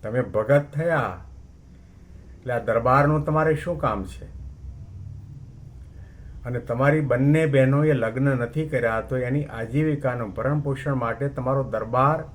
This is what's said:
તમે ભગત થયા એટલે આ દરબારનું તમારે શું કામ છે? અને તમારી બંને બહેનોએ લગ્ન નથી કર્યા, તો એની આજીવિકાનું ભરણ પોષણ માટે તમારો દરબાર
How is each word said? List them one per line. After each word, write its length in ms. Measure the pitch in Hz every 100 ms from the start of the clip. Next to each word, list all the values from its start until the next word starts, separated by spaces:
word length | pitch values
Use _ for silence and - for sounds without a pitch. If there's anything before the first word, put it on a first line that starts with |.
તમે 200 | 107 120
ભગત 440 | 123 101 110 143 143
થયા 520 | 143 170 160 110 92 - - - - - - - - - - - -
એટલે 160 | 127
આ 40 | 120
દરબારનું 680 | 110 113 120 135 143 151
તમારે 300 | 147 156 160
શું 240 | 151 - 160
કામ 260 | 131 104
છે? 320 | 95 - - - - - - - - - - - - - - - - - - - - - - -
અને 160 | 120 123
તમારી 400 | - 117 135 156
બંને 460 | 143 120 139 156 160
બહેનોએ 460 | 139 131 139 151
લગ્ન 300 | 135 113 120
નથી 460 | 139 131 117 156 156
કર્યા, 320 | 131 117 113
તો 160 | 110 131
એની 280 | 123 139
આજીવિકાનું 840 | - 113 113 131 156 143 135 123 110
ભરણ 300 | 95 131 151
પોષણ 340 | 143 135 147
માટે 340 | 135 117 113 139
તમારો 360 | 139 127 135
દરબાર 600 | 120 107 110 123 135 151 -